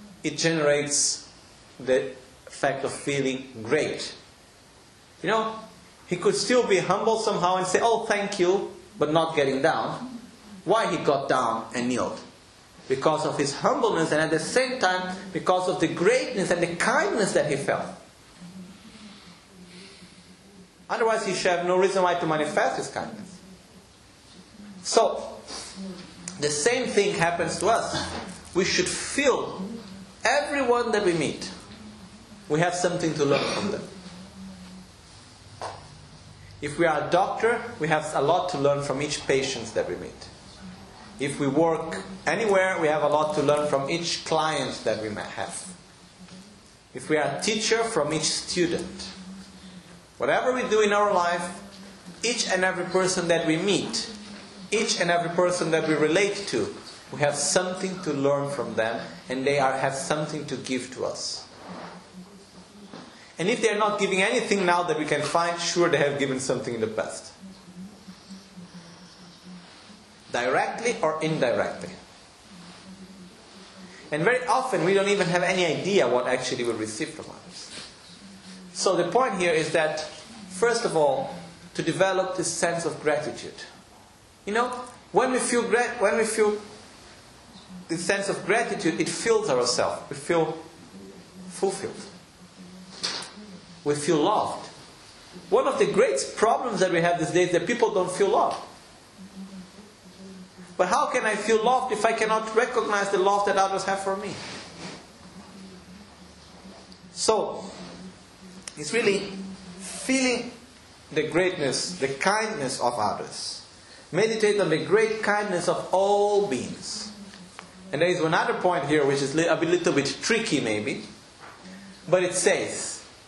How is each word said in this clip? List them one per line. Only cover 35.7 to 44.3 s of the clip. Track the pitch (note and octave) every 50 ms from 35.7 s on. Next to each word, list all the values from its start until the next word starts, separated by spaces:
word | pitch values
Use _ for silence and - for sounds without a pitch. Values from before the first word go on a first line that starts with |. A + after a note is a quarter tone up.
| - - - - - - - - - - - - - - - - - -
If | D3 C#3+ C#3+ E3
we | E3+
are | E3 D3+ D3 C#3+
a | C#3+
doctor, | D#3+ F3 G3 - - - G#3+ A3+ A#3+ A3+ - - - -
we | D#3 D#3
have | D#3 D#3 D3+ - -
a | D#3+ C#3
lot | D3 E3+ F3+ E3 -
to | D#3 C#3+
learn | C#3 C#3+ C#3+ C#3+ C#3
from | C#3 C3+ C3+
each | D3 D3 - - -
patient | - C#3 C3+ C3+ C3 - A#2+ G#2+ - -
that | F#2 E2 F2
we | F2
meet. | - D#2 - - - - - - - - - - - F#3+ F#3 - - - - - - - - - -
If | C3+ C#3 C#3 C#3+
we | D3
work | C#3 C#3 D3+ E3 E3 D#3+ D#3 - - - - - - - - -
anywhere, | D3 D#3 G3 A3+ G#3+ G3 F#3+ F#3 F#3 F#3 E3+
we | E3 D3
have | D3+ D#3 D3
a | C#3+
lot | D3 D3+ D#3 D3+ -
to | D3 C#3
learn | C#3+ D3 D3 D3 D3
from | D3 C3+ C3+ C#3
each | E3+ E3 E3+ - - - -
client | -